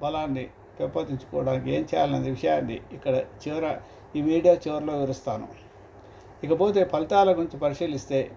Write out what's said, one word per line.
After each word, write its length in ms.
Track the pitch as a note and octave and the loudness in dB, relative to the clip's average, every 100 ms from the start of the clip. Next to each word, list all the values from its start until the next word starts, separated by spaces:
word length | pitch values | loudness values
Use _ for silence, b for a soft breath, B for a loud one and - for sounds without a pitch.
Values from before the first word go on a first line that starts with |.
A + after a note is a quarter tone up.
బలాన్ని 440 | C#3+ D#3 D3+ C3+ B2 - - - | -4 -4 -4 -4 -6 -12 -16 -6
పెంపొందించుకోవడానికి 920 | D3 E3 D3 C3 - D3 C3 C3 B2+ | -4 -4 -4 -6 -6 -4 -2 -2 -2
ఏం 100 | D3 | -2
చేయాలనే 480 | - D#3+ D3 C3+ C3 | 0 2 2 0 -2
విషయాన్ని 500 | B2+ D#3+ C#3+ B2 A2+ - | -2 0 0 -2 -8 -12
ఇక్కడ 220 | - C#3+ | -8 -2
చివర, 600 | C3 - - D3+ D#3 D#3 C3+ B B B D3+ | 0 -2 -8 -8 -4 -4 -4 B B B -2
ఈ 60 | |
వీడియో 320 | D3 E3 E3+ | 0 4 6
చివరిలో 380 | E3+ D#3 D3+ D3+ | 6 2 -4 -2
వివరిస్తాను. 560 | D3 C3+ C3 - A2 G#2+ - - - - - B B B B | -2 -2 -4 -6 -6 -8 -16 -20 -20 -20 -20 B B B B
ఇకపోతే 400 | C#3+ D#3+ G3+ G3 | 0 2 4 4
ఫలితాల 460 | F3+ D3+ D#3 G3+ G3 | 2 2 2 4 6
గురించి 280 | F3 E3 C#3+ | 4 0 -2
పరిశీలిస్తే, 720 | D3 C#3 E3+ C#3+ - C3+ - | -2 -2 -4 -4 -2 -2 -2